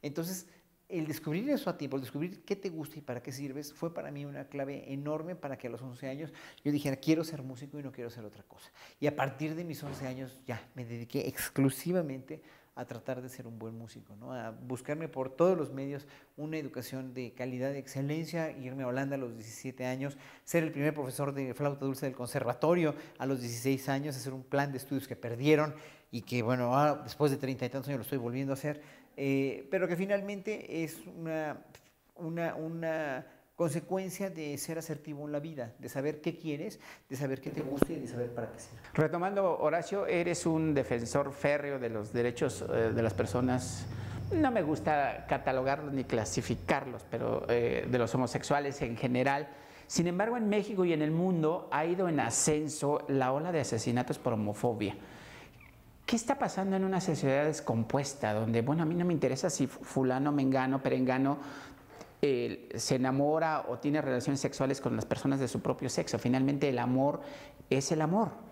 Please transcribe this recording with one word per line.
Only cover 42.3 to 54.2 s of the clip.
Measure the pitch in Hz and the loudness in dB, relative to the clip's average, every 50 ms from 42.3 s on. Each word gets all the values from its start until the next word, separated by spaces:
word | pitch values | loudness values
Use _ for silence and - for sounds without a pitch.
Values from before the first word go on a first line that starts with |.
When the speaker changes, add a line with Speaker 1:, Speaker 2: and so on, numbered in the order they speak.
| 120 - - 143 - - - | 2 2 0 0 0 -2 -4
Speaker 2:
eh, | - - 120 113 113 110 | 0 2 4 4 4 4
de | 117 117 | 4 2
las | 110 104 | 2 2
personas, | - 123 110 - 123 123 127 127 127 - - - - - - - - - - - - - - 466 | 2 -2 2 2 2 4 4 2 2 0 -2 -6 -6 -6 -8 -6 -8 -6 -6 -6 -6 -4 0 2
no | 339 311 262 | 4 4 6
me | 240 220 175 | 4 4 2
gusta | 147 156 - - - 156 147 139 127 104 - - - | 2 0 0 2 4 4 4 4 2 2 -2 -2 0
catalogarlos | 147 135 - - 131 131 127 135 139 147 151 147 139 | 0 0 2 2 2 2 4 2 2 0 0 -2 -2
ni | 135 123 | -2 0
clasificarlos, | - - 117 107 - - - 117 - 120 - - - 160 139 139 131 120 117 - - | 2 2 2 2 2 0 -2 0 0 -2 -2 2 2 2 2 2 -2 -8 -10 -10 -6
pero, | - 117 120 117 117 - - - | -4 -2 0 2 0 0 2 4
eh, | 120 120 117 120 127 120 - - | 4 4 4 4 2 2 0 2
de | 123 123 | 4 4
los | 120 113 - | 4 4 4
homosexuales | 135 127 117 - 139 - - 147 143 143 139 135 - | 2 2 2 0 -2 2 2 2 2 2 0 -2 -2
en | 143 120 117 | -4 -4 -2
general. | 107 - 127 123 123 127 135 139 139 151 - - - - - - - - | 0 0 2 4 4 4 4 4 2 0 -6 -10 -16 -18 -20 -20 -20 -14
Sin | - - - 170 | -4 0 2 2
embargo, | 175 175 180 202 226 240 247 | 2 4 2 2 2 2 2
en | 220 208 | 2 4
México | 202 214 202 208 226 185 185 | 4 2 2 0 2 2 4
y | 175 165 | 4 4
en | 151 151 | 4 4
el | 151 | 2
mundo | 160 165 175 185 185 165 156 151 165 185 - - | 4 4 4 4 4 4 4 4 2 2 -2 0
ha | - 139 156 | 0 2 2
ido | 165 180 180 190 180 | 2 2 2 2 2
en | 160 143 | 4 2
ascenso | 123 113 110 - - - 151 151 151 151 135 - - 139 147 139 - - | 2 2 2 2 4 4 4 4 2 -2 -4 -2 0 2 2 0 0 0
la | 139 135 131 127 131 | 2 4 4 4 2
ola | 143 156 180 175 | 2 0 0 0
de | 160 | 0
asesinatos | 135 - - 113 110 - 120 120 127 - 147 | 0 2 0 0 0 2 2 2 2 0 -2
por | - | -2